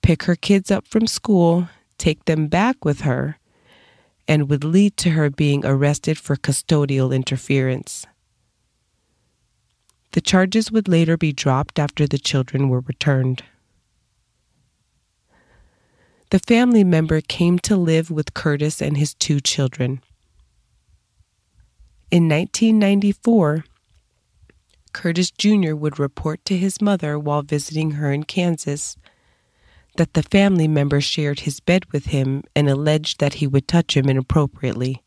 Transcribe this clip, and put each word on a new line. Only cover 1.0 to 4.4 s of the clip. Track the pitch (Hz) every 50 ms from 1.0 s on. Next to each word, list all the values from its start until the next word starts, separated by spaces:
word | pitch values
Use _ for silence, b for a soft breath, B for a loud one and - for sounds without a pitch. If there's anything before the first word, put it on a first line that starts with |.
| 226
school, | 214 - - - - 208 180 170 170 170 175 180 170 b b b b _
take | _ - 170 151 _ _
them | - 160 156 156
back | 151 165 175 202 247 262 _ -
with | 151 143 -
her, | - 147 123 131 131 147 156 _ _ b b b b b b b b b b b b b b b b
and | - 156 151